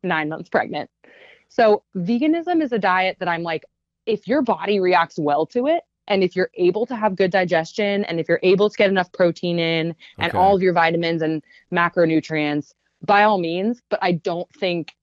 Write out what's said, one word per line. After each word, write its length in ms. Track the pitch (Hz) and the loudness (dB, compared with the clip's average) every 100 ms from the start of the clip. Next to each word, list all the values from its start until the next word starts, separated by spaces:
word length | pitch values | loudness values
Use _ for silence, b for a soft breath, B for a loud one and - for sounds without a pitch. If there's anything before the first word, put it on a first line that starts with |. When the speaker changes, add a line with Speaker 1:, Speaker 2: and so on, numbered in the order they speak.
Speaker 1:
nine 240 | 185 160 151 | -2 -2 -4
months 200 | 160 170 | -8 -2
pregnant. 400 | - - 147 - _ b b b b b | -2 -2 -6 -10 _ b b b b b
So 340 | - 226 208 _ 190 | 2 4 4 _ -8
veganism 640 | 175 240 302 339 330 339 | -2 0 0 0 0 -2
is 100 | 294 | 0
a 60 | 226 | 0
diet 380 | 190 185 190 - | 0 0 0 -2
that 80 | 175 | -4
I'm 140 | 170 | -4
like, 200 | 170 160 - _ _ _ - | -4 -8 -10 _ _ _ -4
if 220 | 220 - | -4 0
your 140 | 277 | 0
body 380 | 247 170 190 202 | 0 -2 0 0
reacts 380 | 180 175 165 - | 4 2 2 -2
well 280 | 147 143 160 | 0 0 0
to 200 | 240 269 | -2 0
it, 160 | 339 _ _ - | -2 _ _ -2
and 160 | 196 | 0
if 120 | 180 180 | 0 0
you're 140 | 180 - | -4 0
able 300 | 180 190 240 | 0 0 -6
to 80 | 240 | -2
have 200 | 214 185 | -2 0
good 160 | 190 | 0
digestion, 720 | 190 180 165 160 - 202 202 202 | 2 0 -2 -2 -4 -2 -2 -2
and 140 | 165 | -4
if 80 | 156 | 0
you're 140 | 165 | 0
able 260 | 185 185 208 | 4 4 2
to 60 | - | 2
get 140 | 202 | 2
enough 220 | 190 175 | 2 -2
protein 460 | - 180 165 175 170 | 0 0 0 -4 -2
in, 360 | 165 165 160 165 B B | -2 -2 -4 -8 B B
and 100 | 170 | -4
Speaker 2:
Okay. 80 | 180 | 2
Speaker 1:
all 180 | 190 196 | 2 4
of 60 | |
your 120 | 185 | 2
vitamins 480 | 175 165 170 170 165 | 2 0 0 -2 -2
and 200 | 156 156 b b b | -2 -4 b b b
macronutrients, 1040 | 175 175 180 165 160 - 156 151 147 - _ _ _ 160 | -2 0 2 2 2 -2 -4 -2 -4 -8 _ _ _ 0
by 180 | 202 | 4
all 140 | 208 202 | 4 2
means. 440 | 165 170 208 240 _ | -2 -2 -4 -4 _
But 100 | 208 | -4
I 120 | 185 | -2
don't 360 | 175 196 170 180 | -2 -2 -6 -8
think 420 | _ 185 175 151 _ | _ -4 -4 -6 _